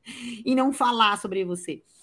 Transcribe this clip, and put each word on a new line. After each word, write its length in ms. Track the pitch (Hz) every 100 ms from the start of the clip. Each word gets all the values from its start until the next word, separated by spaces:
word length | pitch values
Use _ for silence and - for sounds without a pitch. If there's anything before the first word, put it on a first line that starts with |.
| - 262 240 226
e 100 | 233
não 180 | 254 262
falar 440 | 277 247 233 214 208
sobre 240 | 202 190
você. 380 | 180 175 170 147 _ _